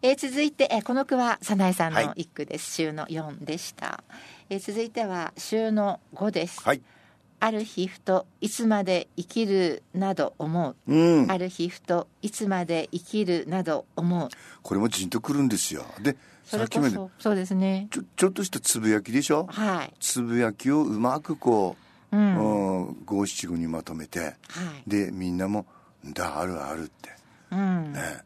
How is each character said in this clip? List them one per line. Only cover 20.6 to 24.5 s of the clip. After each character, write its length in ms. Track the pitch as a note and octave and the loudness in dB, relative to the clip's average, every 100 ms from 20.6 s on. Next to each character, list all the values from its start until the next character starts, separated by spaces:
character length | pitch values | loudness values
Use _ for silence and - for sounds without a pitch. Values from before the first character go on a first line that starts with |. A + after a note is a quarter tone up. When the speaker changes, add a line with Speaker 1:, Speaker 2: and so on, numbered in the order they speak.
| B2+ | 2
Speaker 2:
を 100 | D3 | 2
う 180 | D3+ G#2+ | 2 2
ま 200 | A#2+ C#3 | 0 0
く 140 | - D#3 | -4 -2
こ 400 | - A2 F#2+ - - _ _ | 2 4 2 -2 -18 _ _
う、 60 | G#3 | 2
Speaker 1:
う 20 | |
ん。 680 | G#3 F#3 G#2+ G#2 G2 F#2+ F#2 | 4 4 2 2 0 0 -2
Speaker 2:
う 40 | |
ん、 100 | - - | -8 -4
五 220 | G2+ G2+ | 0 0
七 180 | - - | -2 -4
五 100 | E2+ | -4
に 120 | E2 | -2
ま 160 | D#2+ | -4
と 100 | D#2 | -6
め 140 | D#2+ D2+ | -10 -8
て、 120 | E2+ | -6
Speaker 1:
は 100 | D#2+ - - | -6 -8 -16